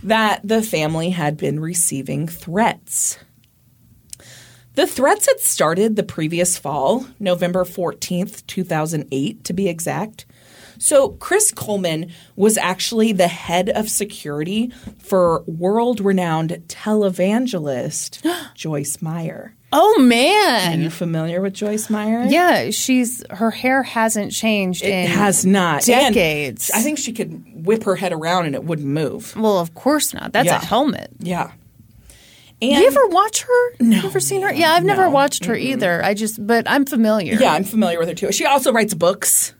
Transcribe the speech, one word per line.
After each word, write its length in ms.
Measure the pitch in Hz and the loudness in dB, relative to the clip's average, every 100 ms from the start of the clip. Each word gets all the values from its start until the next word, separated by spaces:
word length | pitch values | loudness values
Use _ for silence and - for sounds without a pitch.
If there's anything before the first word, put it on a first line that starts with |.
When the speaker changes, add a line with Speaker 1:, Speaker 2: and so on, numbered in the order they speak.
Speaker 1:
that 380 | 190 220 220 - | 0 2 2 0
the 180 | 196 220 | 0 0
family 480 | 220 160 151 160 165 | 2 0 0 0 -2
had 260 | 180 147 151 | -2 -2 -2
been 240 | 143 147 | -4 -2
receiving 640 | 160 175 - 139 135 143 160 | -4 -2 -2 -4 -6 -6 -6
threats. 920 | 170 - 170 226 - - - - - - _ _ _ _ _ _ _ _ - - - - - _ | -8 -6 0 0 -2 -8 -4 -4 -6 -16 _ _ _ _ _ _ _ _ -20 -20 -20 -20 -20 _
The 120 | - 339 | -2 -2
threats 400 | - 269 415 - | 0 0 2 2
had 100 | 523 | 0
started 540 | - - 160 165 220 | 0 0 0 2 0
the 80 | 214 | 0
previous 560 | - - 156 170 175 - | -4 -4 -4 0 0 -2
fall, 480 | 156 147 135 226 254 - | -4 -2 0 0 -4 -8
November 440 | 196 175 175 180 | -4 -2 0 -2
fourteenth, 800 | 180 - 170 - - 175 208 - - | -4 -4 -6 -6 -6 -4 -4 -8 -12
two 180 | - | -8
thousand 420 | 180 160 156 165 - | -4 -2 -2 -4 -4
eight, 320 | 135 143 220 | -4 -4 -6
to 80 | - | -8
be 160 | 180 196 | -4 -4
exact. 580 | 165 156 143 214 - - _ - - - - | -4 -6 -6 -8 -12 -20 _ -20 -20 -20 -6
So 320 | - 294 269 | 2 4 2
Chris 420 | - - 381 427 | -2 -2 0 0
Coleman 580 | - - 208 180 156 170 - - | -4 -6 -4 -2 -4 -6 -14 -20
was 240 | - 208 220 | 0 2 2
actually 540 | 180 185 - 226 220 | -2 -2 -4 0 2
the 160 | 196 175 | 4 2
head 400 | 175 - 170 185 | 0 -4 -2 0
of 180 | - 214 | -2 -2
security 840 | - 214 - 151 147 160 208 247 - - - | -4 -6 -8 -8 -6 -4 -2 -4 -6 -20 -20
for 440 | - 190 175 160 - | -2 2 4 2 -4
world-renowned 1040 | 165 175 214 240 233 196 190 175 160 160 175 - | -4 0 0 0 0 0 0 0 -2 -2 -6 -12
televangelist 1500 | - - 214 202 180 185 220 254 196 147 127 139 - - - 311 349 294 | -10 -2 2 2 2 0 2 0 -4 -4 -4 -4 -6 -10 -6 -4 -4 -10
<gasps> 40 | |
Joyce 460 | - 160 151 147 - | -12 -6 -6 -6 -8
Meyer. 540 | 160 165 165 - - _ _ | -8 -6 -8 -10 -16 _ _
Speaker 2:
Oh, 260 | 277 381 427 | 4 6 8
man. 800 | 254 233 277 415 392 240 180 165 | 6 6 4 4 4 2 2 0
Speaker 1:
Are 20 | |
you 80 | 165 | -2
familiar 500 | 165 170 165 160 175 | -4 -4 -2 -2 -2
with 120 | 196 | -4
Joyce 340 | 196 208 214 214 | -4 -4 -4 -2
Meyer? 340 | 214 214 226 247 | -4 0 0 2
Speaker 2:
Yeah, 420 | 294 349 226 127 | 4 4 2 0
she's, 540 | 214 - 254 240 254 - | -4 0 0 0 -4 -12
her 200 | 185 226 | -2 -2
hair 300 | 214 254 262 | 0 0 0
hasn't 480 | 254 226 226 220 202 | 0 -2 0 0 -4
changed 500 | - 220 214 190 180 | -2 0 0 0 -2
Speaker 1:
It 60 | 185 | -2
Speaker 2:
in 140 | 196 175 | 0 0
Speaker 1:
has 380 | 175 208 185 185 | 2 2 2 2
not. 420 | 196 180 143 185 | 4 2 0 4
And 240 | 240 269 | 4 4
Speaker 2:
decades. 560 | 196 165 151 143 110 - | 4 2 0 -4 -6 -4
Speaker 1:
I 60 | 208 | 0
think 160 | 262 302 | 0 -2
she 140 | - | -6
could 520 | 220 160 160 - - 165 | -6 -8 -8 -16 -8 0
whip 180 | 220 | 0
her 100 | 220 185 | 0 -2
head 160 | 190 | -2
around 340 | 165 160 180 165 | -4 0 0 0
and 80 | 135 | -4
it 80 | |
wouldn't 220 | 160 165 143 | -4 -4 -2
move. 480 | 143 147 - - - | -2 -2 -6 -12 -2
Speaker 2:
Well, 220 | 220 196 | 0 2
of 160 | 170 | -2
course 380 | - 262 302 - | -4 0 0 -2
not. 180 | - - | -6 -4
That's 140 | 214 254 | 0 2
Speaker 1:
Yeah. 140 | - | 0
Speaker 2:
a 40 | |
helmet. 460 | - 233 294 - - - | 0 0 0 -2 -10 -12
Speaker 1:
Yeah. 320 | 170 175 - - - _ - - - - - - - _ | -6 -6 -6 -10 -20 _ -20 -20 -20 -20 -20 -20 -20 _
Speaker 2:
You 120 | 233 | 0
Speaker 1:
And 120 | 285 | 4
Speaker 2:
ever 220 | 466 554 480 | 6 6 4
watch 340 | 349 415 - | 4 2 -2
her? 280 | - 494 494 494 | 0 2 2 2
Speaker 1:
No, 160 | 233 403 | 4 4
Speaker 2:
You 100 | 381 | 2
ever 120 | 381 | -2
seen 220 | 370 392 | -2 -2
her? 60 | 392 | -2
Speaker 1:
ma'am. 80 | 294 | 0
Speaker 2:
Yeah, 120 | 330 | 4
I've 120 | 330 | 4
never 200 | 359 381 | 4 4
Speaker 1:
No. 60 | 370 | 4
Speaker 2:
watched 340 | 277 285 - - | 4 2 0 -4
her 80 | |
Speaker 1:
Mm-mm. 60 | 226 | -4
Speaker 2:
either. 420 | 254 269 190 170 | -2 -2 0 0
I 100 | - | 0
just, 300 | 208 220 - | -2 -4 -6
but 240 | 202 233 226 | 0 0 2
I'm 160 | 262 | 0
familiar. 500 | 269 254 220 214 165 | 0 2 2 2 0
Speaker 1:
Yeah, 180 | 214 233 | 2 4
I'm 120 | 156 | 4
familiar 340 | 190 220 190 170 | 0 0 0 0
with 100 | 170 | -2
her 60 | |
too. 180 | 170 202 | -2 -4
She 120 | 202 | 0
also 280 | 311 277 269 | 2 2 4
writes 220 | 233 214 | 2 2
books. 600 | 165 170 190 - - - - | 2 0 2 0 0 -2 -8